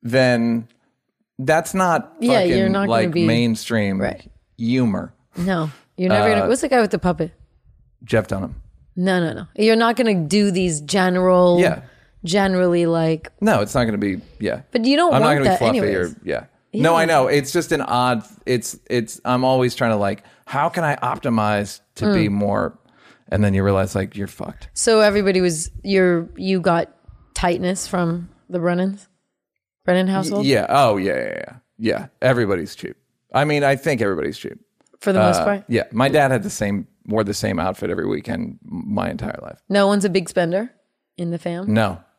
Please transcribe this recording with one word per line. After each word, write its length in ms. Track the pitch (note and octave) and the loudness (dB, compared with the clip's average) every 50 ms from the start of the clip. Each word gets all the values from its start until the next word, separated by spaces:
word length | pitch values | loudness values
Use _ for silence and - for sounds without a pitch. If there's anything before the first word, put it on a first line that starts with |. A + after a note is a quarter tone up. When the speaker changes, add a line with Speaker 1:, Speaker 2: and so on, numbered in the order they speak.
Speaker 1:
then 640 | _ A#2+ A#2 C3 C3 B2+ B2 A#2 A#2 A#2 A#2 A#2 A2+ - _ _ _ _ _ _ _ _ _ _ _ _ _ _ | _ 0 2 2 4 4 4 2 2 0 0 -2 -4 -8 _ _ _ _ _ _ _ _ _ _ _ _ _ _
that's 340 | C3 C3 D#3 D#3+ E3+ - - | 0 2 2 2 0 -2 -2
not 400 | F#3+ F#3+ F3+ E3+ D3+ - - - - | 0 2 2 2 0 -2 -6 -10 -4
Speaker 2:
Yeah, 220 | A#3 A#3+ B3+ A3+ F#3+ | 0 2 2 4 4
you're 140 | F3+ F3 F#3 | 2 2 2
Speaker 1:
fucking, 120 | - - | 2 2
Speaker 2:
not 80 | G3 G3 | 0 0
gonna 100 | G3 G3+ | 0 0
Speaker 1:
like, 200 | A3+ A2+ A2+ F3+ | 2 2 2 0
Speaker 2:
be 140 | D#3 E3+ - | 0 0 2
Speaker 1:
mainstream 760 | A2 A2+ A#2 A#2+ A#2 A2+ A2 - - A#2 A2+ G#2 G2 G2 F#2+ | 2 2 2 2 0 0 -2 -4 -4 -2 0 0 0 -2 -2
Speaker 2:
Right. 280 | G2 - - - - - - _ _ _ _ - | -2 -4 -6 -8 -16 -20 -20 _ _ _ _ -8
Speaker 1:
humor. 560 | A#2 A2+ B2 C3 B2+ A2+ G2 F#2 F2 - - _ _ _ _ | -4 -2 0 0 0 0 0 -2 -6 -10 -16 _ _ _ _
Speaker 2:
No, 360 | - F3 F#3+ F#3+ E3+ D#3+ D#3 C#3 - _ _ _ - | -6 -2 -2 0 -2 -2 -4 -8 -12 _ _ _ -4
you're 120 | F#3 F#3 | 0 2
never 200 | F#3 G#3 G#3 G#3+ | 2 4 4 4
gonna, 140 | G#3+ G3+ F#3+ | 2 2 2
Speaker 1:
Uh, 40 | F#3+ | 0
Speaker 2:
what's 140 | A#3 C4+ | 0 0
the 80 | - C#4+ | 0 0
guy 120 | C4+ B3 | 2 2
with 100 | A3+ G3+ | 2 2
the 80 | - F#3+ | 0 -2
puppet? 320 | - F#3 F3 D3+ E3 D#3 - _ - _ _ _ _ _ _ _ _ _ _ _ - | 0 0 0 0 -4 -8 -8 _ -20 _ _ _ _ _ _ _ _ _ _ _ -10
Speaker 1:
Jeff 240 | A#2 - A2+ G2+ - | -2 0 0 0 0
Dunham. 340 | G#2 F#2+ F#2+ - - - - - _ _ _ _ _ | -4 -6 -6 -8 -10 -14 -18 -20 _ _ _ _ _
Speaker 2:
No, 240 | - F3+ F#3+ F#3+ F3+ | -4 -2 0 0 0
no, 140 | F3 D#3+ G#2+ | 0 -2 -4
no. 140 | - F3 - _ | -8 -12 -16 _
You're 200 | - G#3 A3 A3+ A3+ | 0 2 4 4 4
not 180 | A#3 A3+ A#3+ | 2 2 2
gonna 200 | - B3+ A3+ G#3 | 2 2 2 2
do 360 | F3+ D#3+ D3 F3 G#3 G#3 G3+ | 0 0 0 2 2 2 2
these 300 | F#3 F3+ F#3 F3+ E3 D3+ | 2 0 0 -2 -2 -4
general, 760 | D3+ C#3+ - G3+ F#3 F#3 F3+ F3+ F#3 F#3 F#3 F3+ F3+ F3+ F3 F3 | -6 -2 0 2 2 2 2 2 4 4 6 6 6 6 6 6
Speaker 1:
Yeah. 220 | F#3 F3+ - - - - - _ _ _ _ - - | 4 2 2 -2 -8 -18 -20 _ _ _ _ -14 -6
Speaker 2:
generally, 600 | F3 E3 G#3 G3 F#3+ F#3+ F3+ F3+ F3+ F3 F3 E3+ | -2 0 2 2 2 2 2 2 2 2 2 2
like 460 | E3 E3 E3 E3 D#3+ D#3+ D#3 - - _ _ | 2 2 2 2 0 0 -2 -4 -14 _ _
Speaker 1:
No, 200 | - F3 G3+ A#2 | 0 2 2 2
it's 120 | G#2 G#2 - | 0 0 0
not 120 | C#3 B2 | -2 0
gonna 120 | A2+ G#2+ G2+ | 0 -2 -2
be, 240 | G#2 G2+ F#2+ E2+ - - - - | -2 -2 -4 -4 -8 -16 -16 -8
yeah. 220 | A2 G2 - - C#3 _ | -6 -4 -4 -6 -8 _
Speaker 2:
But 140 | _ B3 A3 | _ -2 0
you 100 | B3 C#4 C#4+ | 2 2 2
don't 160 | F4 F4 D4+ | 2 2 2
Speaker 1:
I'm 80 | C3 | 2
not 60 | - - | 4 2
Speaker 2:
want 100 | D3+ C#3+ | 2 2
Speaker 1:
gonna 60 | - | 2
be 40 | G3+ | 2
Speaker 2:
that 100 | F#3 F#3 | 2 2
Speaker 1:
fluffy 180 | - A2+ A#2+ B3 | 2 0 0 2
Speaker 2:
anyways. 320 | G3 G#2 G2+ F#2 F2+ E2+ C#2+ | 0 0 0 -2 -2 -4 -6
Speaker 1:
or, 20 | - - | -12 -8
yeah. 220 | F#2 D2 A#1+ - - _ _ _ _ - | -6 -6 -6 -6 -12 _ _ _ _ -4
No, 200 | - D3 E3 E3 | 0 2 4 4
I 60 | E3 | 4
Speaker 2:
Yeah. 40 | D#3+ | 2
Speaker 1:
know. 220 | E3 E3 D3 C3 - | 4 4 4 4 4
It's 240 | C#3 D3 C#3 C3+ - | 2 0 0 0 -2
just 180 | F3+ D#3+ - | -2 -2 0
an 100 | E3+ D3 | -2 -2
odd, 420 | C3 - G#2+ B2 B2 B2+ B2 A2+ G#2+ - - - _ | -2 -2 0 0 2 2 0 -2 -4 -10 -20 -18 _
it's, 320 | - B2+ A#2+ A2 - - - _ _ | -2 -2 -2 -2 -6 -14 -14 _ _
it's, 320 | - B2 A2+ A2 - - _ | -2 -2 -2 -2 -10 -10 _
I'm 220 | - B2 B2+ B2+ | -2 -2 0 2
always 300 | C3 C3 C3 B2+ B2 A#2 | 2 2 2 2 0 0
trying 160 | - C3 A#2 | 0 0 0
to, 40 | A2 G#2 | 0 0
like, 260 | G2+ G2 G#2 - - - _ _ _ | 0 -2 -2 -6 -10 -20 _ _ _
how 240 | - - C3+ D3 E3+ | -8 -4 -2 -2 -2
can 140 | F3 F#3 E3+ | -2 -2 -2
I 120 | D3+ C#3+ - | -2 -2 -2
optimize 840 | - B2 A#2+ G#2 - C3+ A#2 A2 G#2+ G#2 G#2+ G2+ G2+ G2+ - - _ _ _ | -4 -6 -6 -4 -4 -2 0 0 0 0 0 0 -2 -4 -8 -16 _ _ _
to 160 | - - G#2+ G#2 | -4 -2 0 2
be 140 | - A2 G#2 | 2 0 0
Speaker 2:
Mm. 40 | G2+ | 0
Speaker 1:
more? 440 | G2+ G#2 - G2+ G#2 G2 - - _ _ _ _ _ _ - - _ _ - | -2 -2 0 0 -2 -2 -4 -6 _ _ _ _ _ _ -20 -20 _ _ -6
And 140 | - G2+ G#2 | -2 0 2
then 100 | G2+ G2 | 2 2
you 100 | F#2+ F#2+ | 2 2
realize, 320 | G2+ G2 F#2+ F#2+ F#2+ - | 2 2 2 0 0 -2
like, 200 | G2+ F#2+ G2 - G2+ | -4 -4 -4 -6 -10
you're 100 | G2 F#2+ | -10 -10
fucked. 420 | - - - - - - - - - | -10 -12 -14 -14 -14 -16 -18 -16 -8
Speaker 2:
So 260 | - - - A3+ A3 | -4 0 2 4 4
everybody 400 | G#3+ G#3 G3+ G#3 G3+ F#3+ F#3+ F#3 | 4 4 4 2 0 2 2 2
was, 300 | F#3 F3+ E3 D#3 E3 - - - - | 2 0 0 -2 -8 -10 -12 -12 -6
you're, 440 | G3+ G3 F#3+ F#3 F3+ F3 E3+ E3+ - - | 0 2 4 4 4 2 0 -2 -6 -12
you 240 | - F#3 F#3+ F#3+ F#3 | -10 -4 -2 -2 0
got 300 | E3 F#3 E3+ E3+ D#3+ - _ _ _ - - - _ _ _ | 0 0 0 0 0 -4 _ _ _ -20 -20 -20 _ _ _
tightness 520 | - - F3+ F3 - F#3 F3+ F#3+ F#3+ - - | -4 -2 -2 -2 0 -2 -4 -4 -4 -6 -6
from 420 | - F3+ F3+ E3+ E3+ F3 F3 F3 - _ _ _ | -4 -2 -2 -2 -2 -4 -8 -14 -20 _ _ _
the 80 | F3+ F3+ | -6 -4
Brennans? 480 | E3 F3 F3 F3 F#3 F#3+ G3 G3+ - _ _ _ _ _ _ _ _ _ _ _ _ _ _ _ _ | -2 0 0 0 -2 -2 -4 -8 -14 _ _ _ _ _ _ _ _ _ _ _ _ _ _ _ _
Brennan 220 | - F3+ F3+ F#3 F#3 | 0 0 2 2 0
Speaker 1:
Y-, 60 | F#3+ | 0
Speaker 2:
household? 320 | F#3+ F#3+ D#3+ - G3+ - | -2 -2 -2 -2 0 0
Speaker 1:
yeah. 200 | C3+ C3+ A2 - - | 2 2 2 2 2
Oh, 280 | - C#3 C#3 A#2+ G#2 G2+ | 2 4 4 4 4 2
yeah, 180 | F#2 F#2+ D2 | 0 -2 -2
yeah, 180 | C2 A#1+ G1+ - - | -2 -4 -6 -8 -10
yeah. 160 | - - A#2+ - _ _ _ _ | -12 -14 -16 -20 _ _ _ _
Yeah. 280 | A2 G#2+ F#2+ - - - _ _ | -2 -2 -2 -2 -4 -12 _ _
Everybody's 540 | - B2+ C3 A#2+ A#2 G2 G2+ F2+ D#2 - - | 0 2 2 2 2 0 0 -2 -4 -8 -12
cheap. 200 | - - - - _ _ _ _ _ _ _ - | -12 -14 -14 -14 _ _ _ _ _ _ _ -2
I 120 | B2+ C#3+ | 0 0
mean, 180 | D3+ D3+ D3 C#3+ | 2 0 2 2
I 120 | C#3 C#3 | 2 0
think 260 | C3 - E3+ D3 A#2 | 0 0 -2 -2 0
everybody's 360 | A2+ G2+ F#2+ D#2+ D2 C#2+ - - | 0 -2 -2 -2 -4 -6 -6 -8
cheap. 200 | - - - - _ _ _ _ _ _ _ _ | -12 -14 -14 -14 _ _ _ _ _ _ _ _
Speaker 2:
For 140 | - G#3 G3 | -2 0 2
the 60 | F#3+ | 4
most 220 | F#3 F#3 F3 - | 4 4 2 2
Speaker 1:
Uh, 40 | D#2+ | 2
Speaker 2:
part? 180 | - G3+ G3 G3 - | 0 -2 -2 -4 -2
Speaker 1:
yeah. 160 | A#2 A2+ - - | -2 -2 -2 -2
My 180 | - G#2+ B2+ C#3 | -2 0 0 2
dad 220 | C#3 D3+ C#3+ C3+ | 4 4 4 4
had 100 | C3 A#2+ | 2 0
the 80 | G2 G#2+ | -2 -4
same, 380 | - - G#2+ G2+ G2+ G2 - - _ _ _ | -6 -4 -4 -2 -2 -4 -6 -10 _ _ _
wore 180 | - G#2 A2 A2 | -4 -2 -2 0
the 100 | G2+ G2+ | -2 -2
same 240 | - - G2+ G2+ F2+ | -4 -2 -2 -2 0
outfit 320 | E2+ F#2 G2 - - F#2+ | -2 -2 -4 -4 -4 -6
every 160 | F2 - - G2 | -4 -4 -2 -4
weekend 500 | G2+ - - - - - - - - - _ | -4 -4 -6 -6 -8 -8 -8 -10 -12 -16 _
m-, 180 | - - F2+ - - G#2 | -12 -12 -10 -8 -4 -4
my 160 | G2+ F#2 F2 | -2 -2 -4
entire 260 | - - - - - - - | -4 -6 -8 -8 -10 -10 -14
life. 160 | - - _ _ _ | -16 -18 _ _ _
Speaker 2:
No 160 | F#3+ G3+ G3+ | 0 2 2
one's 200 | G3 G#3 G3+ F#3+ | 4 2 2 0
a 40 | G#3 | 0
big 180 | E3+ F#3+ F3 D#3+ | 0 -2 -4 -2
spender 440 | - - F3 E3 E3+ F#3+ A3 B3 _ _ _ _ _ _ _ _ _ - | -2 -2 -2 0 -2 -4 -4 -6 _ _ _ _ _ _ _ _ _ -10
in 120 | F3+ E3+ | -8 -8
the 80 | E3+ E3+ | -8 -6
fam? 340 | - F3 E3+ E3+ F#3 G3+ | -6 -8 -8 -8 -4 -2
Speaker 1:
No. 280 | - - - G3+ F2+ F2+ - _ _ | 0 2 2 0 -2 -6 -14 _ _